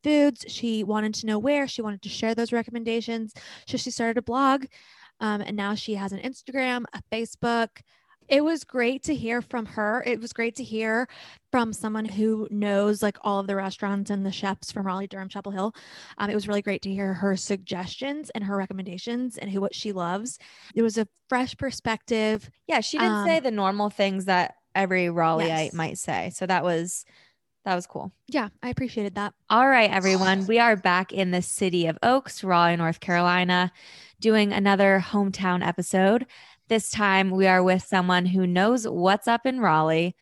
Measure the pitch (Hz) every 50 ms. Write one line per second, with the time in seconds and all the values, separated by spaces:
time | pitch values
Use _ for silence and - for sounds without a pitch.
0 | - 302 302 294 285 285 233 - - - - - - 233 220 220 208 190 208 214
1 | 214 214 214 - - 214 214 208 214 269 294 285 277 262 - - 220 214 208 196
2 | - 190 - - 240 226 226 220 233 220 240 233 226 - 226 233 226 226 226 233
3 | 220 233 226 226 226 214 - - - - - - - - - 254 - 254 233 -
4 | 233 233 226 240 220 - 233 262 277 269 269 277 269 - - - _ - - -
5 | - - _ _ 220 214 208 208 208 - 208 208 202 202 214 208 - - 214 196
6 | 196 196 196 196 - 254 269 - - - 254 269 262 254 247 247 233 - - -
7 | - _ - 226 233 - - - - 233 233 233 226 - _ - - _ _ _
8 | _ _ _ _ _ - 277 277 294 311 330 302 - - - 254 233 233 262 262
9 | - - 302 240 226 226 233 240 - - - 240 220 202 - 226 214 208 220 254
10 | 247 240 240 220 226 233 - - 233 233 233 - 247 220 220 220 220 220 220 233
11 | 254 - - - - - - - _ _ - 247 233 226 208 - - 214 214 214
12 | 220 220 196 202 214 220 220 214 214 - 208 208 208 202 202 196 202 208 208 202
13 | - 208 196 - - 214 202 196 196 196 196 196 190 190 190 - - 196 202 196
14 | 202 - 208 196 196 196 190 - - 196 - - - - - 214 196 190 185 190
15 | 196 190 - 190 190 190 - 202 196 208 196 190 190 220 - - - - - -
16 | - - - - 208 202 214 214 196 208 202 202 196 214 196 - - 196 196 196
17 | 202 190 190 170 190 196 190 190 - - 208 190 185 - 180 175 180 185 - -
18 | 262 277 285 302 302 - - 220 202 196 202 196 190 190 196 190 185 180 175 185
19 | - 233 233 240 254 254 - - - 202 190 196 196 202 - - - 214 196 185
20 | 175 170 180 202 220 254 - - - - - - - - - - 226 226 208 226
21 | 214 - _ _ _ _ - 247 254 247 - - 277 262 - - - 233 220 214
22 | - - 240 220 214 214 214 208 - - - _ _ - 320 247 214 - - 294
23 | 233 220 214 208 202 - 320 - 247 262 220 208 196 190 202 208 208 208 - -
24 | 202 196 190 190 185 196 185 180 175 - - _ _ _ - 185 196 180 185 185
25 | 180 170 170 170 165 165 165 160 165 165 160 160 156 - - 165 160 - - -
26 | - - 147 90 87 180 170 - 190 180 190 175 160 180 170 165 170 180 - -
27 | - - _ _ _ _ _ _ _ _ _ _ _ 208 185 180 175 - - -
28 | - 190 - _ _ - 254 294 226 202 - _ - 247 247 - 262 233 - 226
29 | 208 202 185 202 202 214 - _ _ - 214 233 254 269 262 247 220 202 - 190
30 | 185 190 190 185 190 190 190 196 190 185 226 233 233 233 220 190 - 185 175 180
31 | 190 - - 190 190 180 180 180 175 - - - 190 185 175 175 170 160 160 -
32 | - 233 254 269 262 - - - - 190 180 170 170 170 170 170 170 165 165 -
33 | - - 175 175 175 175 175 180 180 180 180 180 180 180 - - - - - -
34 | - - _ _ - 220 220 214 208 202 202 208 196 202 196 190 202 196 190 190
35 | 175 - - 208 202 196 190 - 190 185 180 180 - 180 170 - 175 - - 185
36 | 190 196 220 247 254 - - - - - - _ _ - 226 220 - - - 214
37 | 208 196 190 190 190 190 185 190 190 185 185 185 180 185 185 185 - - 202 185
38 | 180 180 180 180 180 180 180 190 185 180 180 180 190 220 254 254 220 214 - 175
39 | 175 185 196 208 - 233 233 233 - 262 262 254 226 180 156 156 156 160 160 160
40 | 170 180 - _